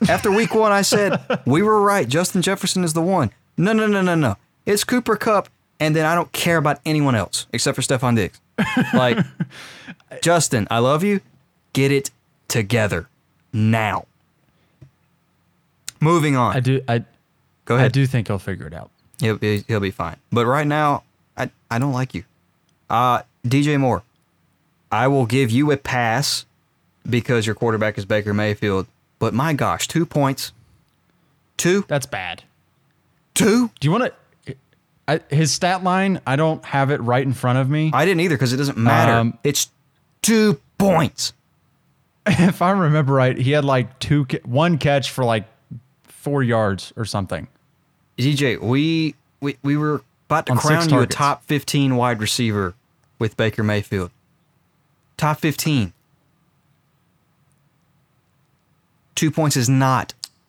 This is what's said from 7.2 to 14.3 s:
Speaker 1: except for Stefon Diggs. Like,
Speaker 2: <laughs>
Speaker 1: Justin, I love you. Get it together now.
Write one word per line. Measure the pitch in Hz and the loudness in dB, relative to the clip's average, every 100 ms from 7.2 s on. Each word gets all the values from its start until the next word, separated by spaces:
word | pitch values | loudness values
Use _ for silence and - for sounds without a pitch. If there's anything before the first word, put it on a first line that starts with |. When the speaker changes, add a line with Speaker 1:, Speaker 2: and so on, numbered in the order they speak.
| 90 - - | -2 -6 -8
Speaker 1:
except | 117 143 135 | -4 -2 -2
for | |
Stefon | 127 131 127 117 | -2 0 2 0
Diggs. | 85 - _ - - - - | 0 -6 _ -6 -2 0 0
Like, | - 127 220 - - 170 - - | 2 2 2 -2 -4 -10 -10 -20
Speaker 2:
<laughs> | - - - - - | -20 -20 -20 -18 -4
Speaker 1:
Justin, | 165 170 - 120 98 | 0 2 2 -2 0
I | 117 | 2
love | 127 151 | 2 2
you. | 202 196 - _ _ _ _ | 0 -2 -4 _ _ _ _
Get | 131 139 | 0 2
it | 139 - _ _ _ - | 2 -2 _ _ _ -6
together | 120 101 117 104 87 - _ _ _ _ | -4 0 0 0 -2 -8 _ _ _ _
now. | 110 110 113 107 95 - _ _ | 0 2 2 0 -4 -8 _ _